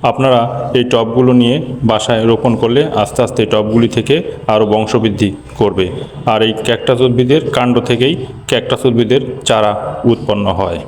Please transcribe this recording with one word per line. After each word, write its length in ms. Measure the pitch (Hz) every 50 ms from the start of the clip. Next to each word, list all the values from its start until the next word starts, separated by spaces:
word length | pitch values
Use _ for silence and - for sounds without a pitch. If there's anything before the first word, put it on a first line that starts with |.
| - 127
আপনারা 300 | 117 - 131 135 127 120 117 113 - - - - - 127
এই 60 | 120 123
টবগুলো 400 | 127 117 113 110 113 123 127 127
নিয়ে 240 | 127 123 120 117 127 147 - - - - - 113
বাসায় 320 | 110 104 - - 120 113 110 113
রোপণ 220 | 113 110 - 127 113 101
করলে 180 | 117 113 120 139 151 156 - 107
আস্তে 180 | 104 - - -
আস্তে 160 | 123 110 - -
এই 60 | 110 -
টবগুলি 360 | - 107 107 107 110 117 117 110 -
থেকে 200 | - 110 - 139 165 175 - - - - -
আরও 160 | 110 107 110
বংশবৃদ্ধি 640 | 104 107 110 107 107 - 120 107 113 101 98 107 101 101 - - - - -
করবে। 260 | 113 101 98 95 92 90 - - - - - - - 123
আর 80 | 110 107
এই 100 | 110 113 110 110 107
ক্যাকটাস 320 | - 117 110 - - 127 117
উদ্ভিদের 420 | 131 127 117 120 127 123 143 156 - - -
কাণ্ড 180 | 127 123 123 123 120 113 -
থেকেই 260 | 123 113 123 139 170 - 127 - - - - -
ক্যাকটাস 320 | - 117 - - 127 113 -
উদ্ভিদের 380 | 135 113 113 120 107 123 139 139 - 127 135 - -
চারা 240 | 120 110 107 104 104 - - - - - -
উৎপন্ন 420 | 120 117 - - - - 104 101 98 92 90
হয়। 200 | 98 90 85 80 69